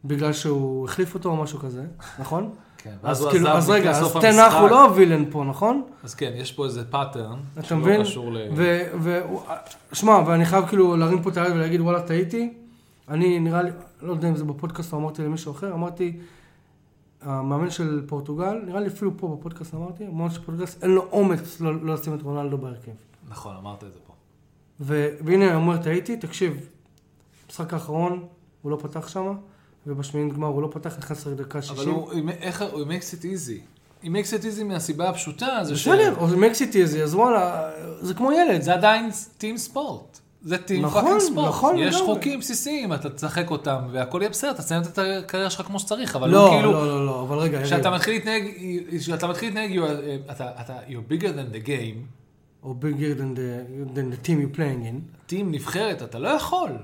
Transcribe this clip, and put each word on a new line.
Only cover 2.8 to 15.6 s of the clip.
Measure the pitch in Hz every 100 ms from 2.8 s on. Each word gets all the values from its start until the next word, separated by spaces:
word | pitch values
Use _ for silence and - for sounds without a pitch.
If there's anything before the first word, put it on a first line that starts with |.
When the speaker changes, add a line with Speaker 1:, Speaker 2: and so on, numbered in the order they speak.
| 107
Speaker 1:
אז | 98
Speaker 2:
ואז | 113 147
הוא | 143
Speaker 1:
כאילו, | 151 160
Speaker 2:
עזב | 160
Speaker 1:
אז | 170
רגע, | 208 175
Speaker 2:
לפני | 147 165
Speaker 1:
אז |
Speaker 2:
סוף | -
Speaker 1:
תנח | 220 214
Speaker 2:
המשחק. | 226 160
Speaker 1:
הוא | 208
לא | 240
הווילן | 277 185 180 156 147
פה, | 151
נכון? | 135 135 214 277 254 -
Speaker 2:
אז | 120
כן, | - 131
יש | 117 131
פה | -
איזה | 135 120 117
פאטרן | 139 139 139 110 123 143 156
Speaker 1:
אתה | 156
Speaker 2:
שלא | 165
Speaker 1:
מבין? | 160 208
Speaker 2:
קשור | 208 131 120
ל- | 113 107 151
Speaker 1:
ו-, | 175 175 180 175
ו-, | 165 175 175 185 - - - - _
שמע, | - 214 208 160
ואני | 170 165
חייב | 190 175
כאילו | 202 180 170
להרים | 165 180
פה | 170
את | 175
היד | 175
ולהגיד, | 170 165 170
"וואלה, | 165 175
טעיתי." | 175 165 180 233 233 - - - _ _ -
אני | 156 180 175
נראה | 165 170
לי, | 175 175 - _
לא | 160
יודע | 170 170
אם | 156
זה |
בפודקאסט | 151 143 165 - 165
או | 151
אמרתי | 156 151
למישהו | 151 160 160
אחר, | 139